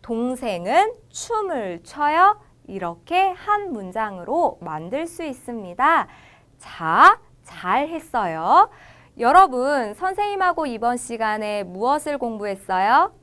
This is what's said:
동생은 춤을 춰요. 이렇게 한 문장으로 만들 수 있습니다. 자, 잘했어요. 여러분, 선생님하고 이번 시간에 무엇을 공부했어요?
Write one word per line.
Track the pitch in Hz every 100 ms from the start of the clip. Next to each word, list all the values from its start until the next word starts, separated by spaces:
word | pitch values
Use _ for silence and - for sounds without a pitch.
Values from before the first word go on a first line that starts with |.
동생은 | - 226 247 254 240 180 180 302 427 480 _
춤을 | - - 453 392 285 196 170
춰요. | - 285 294 320 381 427 _ _ -
이렇게 | 190 175 170 - 359 381
한 | 359 - 415 403
문장으로 | 233 190 220 214 185 175 311 302 -
만들 | 165 156 170 262 339
수 | -
있습니다. | 320 247 - 233 185 175 285 320 - - - - _ _
자, | - - 160 180 339 453 - _
잘했어요. | - - 180 226 294 330 - 247 185 160 175 311 440 - - - _ -
여러분, | 233 330 381 254 262 285 214
선생님하고 | 208 370 392 415 403 370 339 302
이번 | 226 240 247
시간에 | - 233 220 214 214 208
무엇을 | 185 180 240 294 302 285
공부했어요? | 240 220 208 196 - 185 202 262 370 -